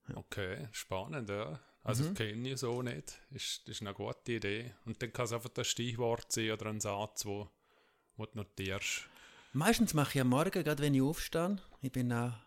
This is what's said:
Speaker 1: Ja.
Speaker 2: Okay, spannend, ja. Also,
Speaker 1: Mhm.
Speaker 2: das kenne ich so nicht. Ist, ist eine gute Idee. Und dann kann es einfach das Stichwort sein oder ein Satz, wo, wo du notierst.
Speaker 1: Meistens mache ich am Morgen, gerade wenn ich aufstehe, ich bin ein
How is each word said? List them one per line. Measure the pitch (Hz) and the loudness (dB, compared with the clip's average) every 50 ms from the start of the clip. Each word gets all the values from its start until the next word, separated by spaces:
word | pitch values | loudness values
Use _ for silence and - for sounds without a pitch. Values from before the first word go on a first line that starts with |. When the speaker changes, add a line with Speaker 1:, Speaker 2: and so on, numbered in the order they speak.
| _ - | _ -10
Speaker 1:
Ja. | - | -10
Speaker 2:
Okay, | - - _ - - 101 92 95 - - 110 | -10 -8 _ -6 -4 -4 -4 -4 -6 -8 -10
spannend, | - - - - 95 95 95 135 156 147 117 101 | -8 -10 -8 -4 -4 -4 -4 -4 -6 -6 -4 -4
ja. | 101 101 110 139 156 143 - - _ _ _ | -2 -4 -2 -4 -6 -10 -12 -18 _ _ _
Also, | - 110 117 143 | 0 2 2 2
Speaker 1:
Mhm. | 160 | 0
Speaker 2:
das | 202 - | 0 -2
kenne | 113 107 104 113 123 131 | -2 -2 -2 -4 -4 -4
ich | 135 127 | -4 -2
so | - 120 120 123 127 | 0 0 0 0 -2
nicht. | 123 123 151 147 - - - - _ | -2 -4 -6 -8 -10 -14 -16 -18 _
Ist, | 139 127 - - - - - - | -10 -8 -4 -4 -6 -6 -8 -10
ist | 110 - | -8 -6
eine | 113 101 98 | -6 -6 -4
gute | - 101 107 127 - _ - 120 | -4 -4 -4 -6 -6 _ -2 -2
Idee. | 113 101 101 101 107 120 123 113 - - | 0 0 0 -2 -2 -4 -8 -12 -12 -10
Und | 117 113 - - | -10 -6 -6 -6
dann | 117 - | -6 -2
kann | - 127 | -4 -2
es | 113 113 | -2 -2
einfach | 120 113 123 | -4 -4 -6
das | _ - 123 | _ -4 -2
Stichwort | - - - 120 123 117 113 123 117 117 117 - - | 0 0 0 0 -2 0 0 2 2 2 0 0 -2
sein | - 113 113 110 110 | -2 0 2 0 0
oder | 104 104 | 0 -2
ein | 107 107 107 | -4 -4 -2
Satz, | 104 107 101 101 107 110 - - - | -2 -2 0 0 -2 -4 -4 -6 -4
wo, | 104 101 101 104 - _ _ _ _ _ _ _ _ _ _ _ _ _ | -4 -4 -4 -4 -8 _ _ _ _ _ _ _ _ _ _ _ _ _
wo | - 107 | -10 -10
du | - - | -8 -6
notierst. | 110 101 - _ - 98 95 95 101 - - - - - - - - - - - - - - - | -8 -8 -8 _ -6 -4 -2 -2 -2 -2 -2 -4 -4 -6 -10 -18 -20 -20 -20 -20 -20 -20 -4 -2
Speaker 1:
Meistens | 135 156 208 233 - 240 - - | 2 4 4 6 6 4 4 6
mache | 151 143 - - 139 | 4 4 4 4 4
ich | |
am | 131 127 | 6 6
Morgen, | 123 135 156 190 - 190 156 | 6 6 4 4 2 2 2
gerade | 151 151 143 | 2 2 4
wenn | 143 147 143 | 4 6 6
ich | 135 135 | 6 6
aufstehe, | 139 165 - - - - 160 170 185 208 190 - - - - | 4 2 0 -4 -2 0 2 2 2 0 -2 -4 -12 -16 -6
ich | - 131 | -6 -4
bin | - 131 127 123 120 | 0 0 2 2 2
ein | 117 120 120 120 110 - | 2 2 0 -2 -6 -10